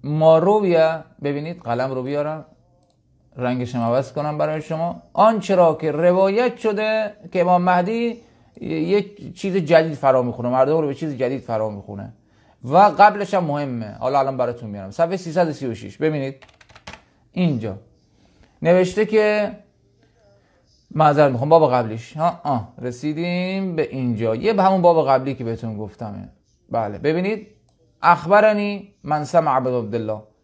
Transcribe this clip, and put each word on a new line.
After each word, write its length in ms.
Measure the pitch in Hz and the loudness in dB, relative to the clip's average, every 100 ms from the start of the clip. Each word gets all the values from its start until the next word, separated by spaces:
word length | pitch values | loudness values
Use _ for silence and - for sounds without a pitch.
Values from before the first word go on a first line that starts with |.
مارویه، 960 | 139 156 160 160 180 214 196 165 160 165 - _ | -4 4 6 6 6 2 4 4 4 0 -10 _
ببینید 380 | 143 143 156 180 | -6 -6 -8 -10
قلم 300 | 117 120 131 | -6 -4 -2
رو 120 | 127 | -4
بیارم، 420 | 127 143 147 156 135 _ _ _ _ _ _ _ _ - | -4 -4 -4 -8 -14 _ _ _ _ _ _ _ _ -6
رنگش 380 | 123 127 123 123 | -4 -2 -4 -2
هم 60 | |
عوض 320 | 117 123 135 | 0 0 -2
کنم 240 | 151 151 151 | -6 -6 -2
برای 240 | 151 156 | -4 -4
شما، 400 | - 160 170 - _ | -6 -6 -6 -8 _
آنچه 420 | - 214 220 - 185 | 2 4 2 0 4
را 180 | 165 | 4
که 180 | 151 156 | 2 -4
روایت 680 | 147 175 180 190 202 247 240 | 2 2 4 2 2 -2 -2
شده 560 | 220 208 214 220 214 - - | -4 -2 -2 -2 -4 -10 -6
که 100 | 185 | -2
امام 200 | 175 180 | 2 2
مهدی 600 | 180 180 180 233 233 240 _ _ _ - | 4 2 0 -2 -4 -6 _ _ _ -14
یک 760 | - 160 165 208 202 - - - | -8 -4 0 0 -2 -14 -18 -8
چیز 200 | 196 185 | -4 -2
جدید 380 | 151 165 165 | 4 2 2
فرا 280 | 143 139 131 | 0 2 2
می‌خونه، 280 | 123 117 120 | 0 -4 -2
مردم 280 | 127 131 160 | 0 2 0
رو 100 | 147 | -2
به 60 | |
چیز 240 | 135 156 131 | -6 -8 -4
جدید 240 | 123 135 | -4 -6
فرا 280 | - 110 110 | -6 -6 -4
می‌خونه 440 | 101 98 101 104 - _ _ _ _ | -8 -14 -14 -14 -18 _ _ _ _
و 140 | 123 160 | -2 4
قبلش 560 | 202 190 208 202 190 | 4 6 4 4 -2
هم 100 | 196 | -2
مهمه. 520 | 165 143 143 120 107 107 | -2 -4 -6 -8 -10 -6
حالا 200 | 127 139 | -2 0
الان 180 | 135 131 | -2 -2
براتون 320 | 123 120 110 | -4 -4 -12
میارم 220 | 101 98 | -12 -12
صفحهٔ 260 | 98 170 185 | -2 -2 -2
سیصد 300 | 170 160 165 | -4 -2 -2
و 60 | |
سی 120 | 143 131 | -2 -8
و 60 | |
شش، 240 | 110 101 - | -8 -14 -4
ببینید 380 | 156 151 135 135 - _ _ - - - _ _ _ | -4 -2 -6 -10 -20 _ _ -20 -20 -20 _ _ _
اینجا 440 | - 175 127 107 98 _ _ _ _ _ _ _ _ | -2 0 0 -6 -10 _ _ _ _ _ _ _ _
نوشته 440 | 160 180 180 202 214 | 2 4 2 0 0
که، 460 | 214 214 214 202 - _ _ _ _ _ _ _ _ _ _ _ _ _ 151 | 2 2 0 -4 -8 _ _ _ _ _ _ _ _ _ _ _ _ _ 2
معذرت 360 | 156 147 147 | 4 6 4
می‌خوام، 180 | 120 143 | 2 4
باب 220 | 165 147 | 6 6
قبلیش، 440 | 123 113 113 - 151 | 2 0 -8 -12 -4
ها، 220 | 165 165 | -4 -2
آه، 300 | 147 127 98 - | -4 -4 -4 -10
رسیدیم 960 | 123 120 151 156 170 175 180 190 190 165 | -10 -6 -6 -4 -4 -4 -4 -4 -4 -4
به 140 | 151 | -4
اینجا، 460 | 131 123 107 113 113 | -2 -4 -2 -2 0
یه 180 | 214 | 0
به 100 | 202 | 2
همون 180 | 185 190 | 2 4
باب 260 | 175 165 139 | 4 4 4
قبلی 280 | 135 135 131 | 2 0 -6
که 80 | |
بهتون 340 | 117 113 113 104 | -6 -6 -8 -8
گفتمه. 520 | 104 - 107 98 95 _ _ _ _ | -12 -12 -12 -12 -16 _ _ _ _
بله، 260 | 117 107 95 | -4 -4 -4
ببینید، 500 | 143 160 190 214 - _ _ _ _ _ | -2 -2 -2 -6 -12 _ _ _ _ _
اخبرنی 920 | - - 156 208 214 208 208 202 - _ | 2 2 4 4 4 2 -4 -8 -14 _
من 200 | 143 151 | -6 -4
سمع 280 | 147 170 156 | 0 2 2
عبد 220 | 131 127 | 0 0
عبدالله 480 | 123 110 117 110 107 - _ | -2 -4 -6 -6 -8 -12 _